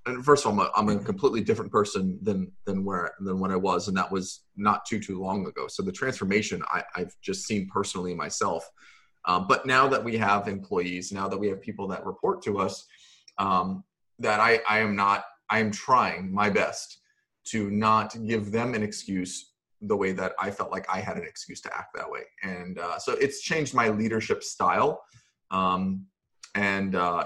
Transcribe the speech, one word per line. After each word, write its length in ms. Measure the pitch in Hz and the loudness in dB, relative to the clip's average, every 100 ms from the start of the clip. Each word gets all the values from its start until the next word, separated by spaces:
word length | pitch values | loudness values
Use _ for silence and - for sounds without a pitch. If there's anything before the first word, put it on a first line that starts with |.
| 120 | -8
And 200 | 123 135 | 0 4
first 200 | 143 117 | 6 6
of 120 | 104 | 2
all, 140 | 90 104 | 2 2
I'm 140 | 107 | 2
a, 40 | |
I'm 80 | 104 | 2
a 20 | |
completely 380 | - 95 135 113 | -2 0 2 2
different 300 | - 107 104 | 0 0 2
person 460 | 110 101 101 95 90 | 2 2 0 -2 -2
than, 300 | 98 95 92 - - | -2 -2 -4 -8 -4
than 180 | 95 | -2
where, 300 | 98 95 85 - | -2 -2 -4 -6
than 200 | 98 95 | -4 -2
what 120 | 95 | 0
I 40 | 92 | 2
was. 320 | 95 87 98 | 2 0 0
And 80 | 92 | -2
that 140 | 87 | 0
was 340 | 95 92 - _ - | -2 -4 -10 _ -2
not 280 | 104 - - | 0 0 -2
too, 140 | 107 | -4
too 220 | - 92 | -4 -6
long 240 | 95 101 85 | -4 -4 -4
ago. 220 | 69 64 | -6 -6
So 160 | - | -4
the 80 | 95 | -6
transformation 720 | 95 131 127 95 104 107 87 - | -2 -4 -2 0 2 0 -4 -4
I, 120 | 87 - 90 | -4 -4 -6
I've 200 | 90 - | -8 -6
just 240 | - 95 - | -6 -6 -2
seen 220 | 107 95 | -4 -2
personally 480 | 98 101 95 90 85 | -2 -2 -4 -6 -6
myself. 540 | 73 - 101 82 - - - - _ _ 85 | -6 -2 0 -2 -6 -18 -20 -20 _ _ 0
Uh, 140 | 90 | 2
but 280 | 95 127 131 | 4 2 4
now 200 | 131 135 | 6 6
that 160 | 123 | 4
we 140 | 117 113 | 0 0
have 300 | 101 101 101 | 4 2 0
employees, 640 | 98 - 92 90 90 90 | -6 -2 -2 0 -4 -6
now 160 | 98 98 | -6 -4
that 100 | 98 | -2
we 100 | 104 | -2
have 140 | 95 | -2
people 260 | - 95 95 | -6 -6 -6
that 140 | 90 92 | -6 -8
report 360 | 95 - - | -2 0 0
to 140 | - 98 | -2 0
us, 280 | 95 - - - - - - - | 0 -4 -14 -20 -20 -20 -10 -2
um, 460 | 98 92 92 95 - _ _ - | 2 2 2 -4 -10 _ _ -4
that 220 | 113 107 | 0 4
I, 200 | 113 113 104 | 6 4 4
I 120 | 107 | 2
am 160 | 110 101 | 2 2
not, 280 | 101 98 - - - | 2 0 -4 -14 -2
I 100 | 110 | 2
am 120 | 107 | 2
trying 600 | 104 - 127 98 85 92 | -2 4 6 6 0 -4
my 160 | 98 104 | 2 4
best 500 | 98 78 - - - _ _ _ _ - | 4 2 -2 -12 -18 _ _ _ _ -6
to 240 | 110 101 | -4 0
not 460 | 104 110 110 104 117 110 | 2 4 4 2 -4 -2
give 260 | 113 101 | -2 0
them 220 | 113 123 | -2 0
an 80 | 113 | -2
excuse 720 | 104 - - 95 90 - - _ _ _ | -4 -6 -6 -4 -4 -8 -14 _ _ _
the 140 | 104 101 | -2 0
way 160 | 95 | 0
that 220 | 92 92 - | 0 -4 -4
I 120 | 98 | -4
felt 200 | - - | -4 -4
like 140 | 92 - | -6 -4
I 100 | 92 | -4
had 180 | 101 87 | -4 -6
an 60 | |
excuse 380 | 82 - - 87 | -10 -14 -16 -14
to 140 | - - | -10 -10
act 200 | - - | -10 -10
that 140 | - | -8
way. 120 | - - - | -10 -12 -10
And, 340 | 98 90 90 87 | -8 -8 -8 -6
uh, 200 | 85 78 | -4 -4
so 140 | - | -2
it's 280 | 117 135 - | 2 0 0
changed 320 | - 160 139 | -2 -2 2
my 160 | 120 110 | 2 4
leadership 540 | 107 110 113 110 107 | 2 0 0 0 -2
style. 600 | - - 90 92 139 143 - - _ _ _ | -2 0 2 4 2 0 -10 -20 _ _ _
Um, 560 | 95 92 92 95 95 - _ _ _ - | 2 2 2 0 -2 -8 _ _ _ -6
and, 420 | 101 101 98 98 92 | 0 2 2 0 2
uh, 300 | 87 85 | 2 2